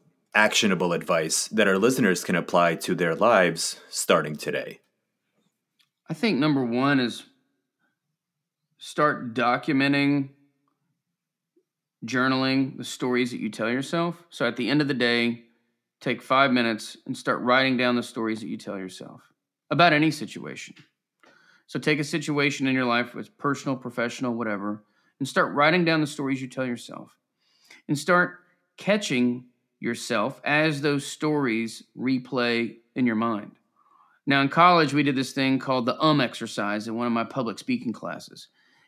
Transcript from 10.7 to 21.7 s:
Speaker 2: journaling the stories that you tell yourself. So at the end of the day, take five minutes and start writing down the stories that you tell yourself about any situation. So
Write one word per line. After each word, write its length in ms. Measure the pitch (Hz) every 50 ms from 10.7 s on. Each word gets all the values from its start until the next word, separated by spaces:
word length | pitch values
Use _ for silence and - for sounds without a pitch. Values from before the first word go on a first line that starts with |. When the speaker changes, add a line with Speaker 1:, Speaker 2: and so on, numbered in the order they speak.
| _ _ _ _ _ _ _ _ _ _ _ _ _ _ _ _ _ _ _ _ _ _ _ _ _ _ -
Speaker 2:
journaling 720 | 113 120 131 127 131 131 131 131 131 131 135 135 131 -
the 80 | - 120
stories 460 | - - - 143 127 123 123 127 120
that 100 | 120 -
you 80 | - 110
tell 220 | 107 - 113 113
yourself. 540 | - - 143 - - 170 170 175 170 - - _
So 140 | - - 139
at 100 | 120 117
the 120 | 120 123 101
end 120 | 139 151
of 80 | 151 139
the 60 | 143
day, 500 | 123 123 120 120 120 117 117 117 117 - _ _ _ _ _ _ _ _ _ _ _
take 200 | - 135 123 110
five 300 | - - 135 131 139 135
minutes 460 | 123 127 117 117 113 110 - - - - _
and 100 | - 127
start 240 | - - 143 120 76 98
writing 340 | 123 123 131 131 131 131
down 180 | 120 127 123 123
the 80 | 120 117
stories 380 | - - 127 113 110 110 107
that 80 | 110 -
you 80 | 110
tell 200 | 110 - 110 101
yourself 460 | 98 95 92 - - - - - - _ _ _ _ _ _ _ _ _ _
about 220 | 151 143 170 175 156
any 180 | 147 156 160
situation. 640 | 143 - 110 - - - - - 65 - - - - - - _ _ _ _ _ _ _ _ _ _ _ _ _ _ _ _
So 100 | _